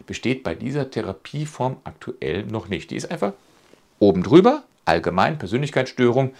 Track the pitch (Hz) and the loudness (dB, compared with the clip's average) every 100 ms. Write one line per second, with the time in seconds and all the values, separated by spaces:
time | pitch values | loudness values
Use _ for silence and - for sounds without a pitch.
0 | - 98 117 131 - 82 117 143 135 117 | -14 -6 -4 -4 -6 -6 -6 -6 -6 -6
1 | 95 95 - 143 151 - 127 - - - | -8 -10 -10 -10 -8 -6 -6 -6 -14 -16
2 | - - 67 87 110 110 95 92 - - | -14 -8 -4 -4 -4 -8 -6 -8 -8 -10
3 | - 170 202 - _ _ _ _ _ - | -8 -6 -6 -6 _ _ _ _ _ 2
4 | 101 90 95 156 226 294 - _ - 85 | 4 4 6 8 8 4 -4 _ 0 0
5 | 85 87 123 151 87 123 147 139 131 - | 0 0 0 -2 -4 -4 -2 -2 -2 2
6 | 120 123 131 | 2 2 0